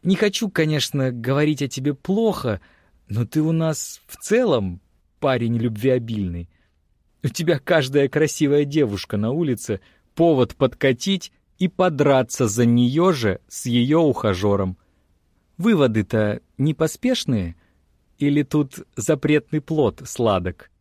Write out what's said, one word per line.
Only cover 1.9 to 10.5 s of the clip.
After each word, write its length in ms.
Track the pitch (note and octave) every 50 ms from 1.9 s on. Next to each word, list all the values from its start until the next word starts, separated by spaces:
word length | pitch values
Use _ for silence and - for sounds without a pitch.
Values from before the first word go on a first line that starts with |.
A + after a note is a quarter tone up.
| C#3+
плохо, 640 | - _ - F#3+ G#3 A3+ A3 F3+ - - B2 G#2 F#2 _ _ _ _ _ _ _ _ _ _
но 160 | G#2 A2 A#2+
ты 180 | A2 - D#3
у 100 | D3+ D#3+
нас 480 | E3 E3 E3 D#3+ D#3 - - - - - _ _
в 80 | -
целом 640 | - - - G#3 A#3 B3+ G#3+ D3+ A#2 G2+ F#2 F2 F2 _ _ _ _ _ _ _ _
парень 360 | - C#3 C3 A#2+ A#2 A2+ A#2 A#2
любвеобильный. 920 | A2+ B2 A2 G#2 A2+ C3 B2+ B2+ A#2 A2+ A2+ G#2+ G2 F2+ E2+ E2+ F2 - _ _ _ _ _ _ _ _ _ _ _ _ _ _
У 60 | - A#2+
тебя 300 | - - E3 D#3 E3 C3+
каждая 500 | _ - F3+ D#3+ C3+ B2+ C#3 C#3+ C#3 C3+
красивая 560 | - D3+ D#3 D3 - - D#3 C#3+ C#3+ D3 D3
девушка 520 | C#3+ C#3 D#3 C#3+ A2 G2+ F#2+ - - -
на 140 | G2+ G#2 A2+
улице — 500 | C3 D#3+ F3 D3 B2 A2 - - G#2 G2 _ _ _ _ _ _ _
повод 420 | - E3+ E3+ D#3+ C3 B2 -